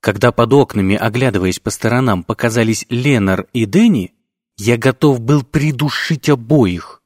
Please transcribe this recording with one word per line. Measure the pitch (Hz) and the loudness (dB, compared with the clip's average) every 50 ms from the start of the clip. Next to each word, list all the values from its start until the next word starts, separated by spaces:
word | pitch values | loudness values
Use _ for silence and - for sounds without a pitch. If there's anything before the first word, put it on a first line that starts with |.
Когда | - - 98 101 127 123 | -2 -4 -2 0 0 0
под | - - 117 113 | 2 0 0 4
окнами, | 131 143 135 - - 107 95 95 98 | 4 2 2 2 0 -2 0 0 0
оглядываясь | 104 - 113 104 120 131 131 104 98 92 92 90 - | 0 -2 -2 -2 0 -2 0 0 0 0 0 -2 -4
по | _ 110 | _ -8
сторонам, | - - - 110 117 123 135 123 101 90 | -8 -4 -2 -2 0 0 0 0 -2 -2
показались | 85 - 107 - - 117 110 117 113 110 110 - - _ | -4 -6 -6 -4 -2 -2 0 0 0 0 0 -4 -4 _
Ленар | 123 120 127 147 139 117 98 95 95 92 95 _ | -6 -2 0 0 0 2 2 0 0 -2 -4 _
и | _ 123 113 | _ -4 -4
Дэнни, | 101 98 185 226 233 190 120 90 90 _ _ _ _ _ _ _ _ _ | 0 2 4 4 4 4 2 -2 -6 _ _ _ _ _ _ _ _ _
я | - 98 113 120 | -6 0 0 0
готов | 117 110 131 127 _ - 151 135 120 | 2 2 0 0 _ 2 2 2 0
был | 113 117 147 147 | 0 0 0 0
придушить | 127 _ - 156 139 156 143 120 151 147 - - - - 165 135 - - | 0 _ -4 -2 -2 -2 -2 -2 -4 -4 -4 -6 -4 -4 -4 -4 0 0
обоих | 147 123 113 113 151 147 120 95 90 85 - - - _ _ | 0 0 0 0 2 2 2 2 0 -4 -8 -14 -20 _ _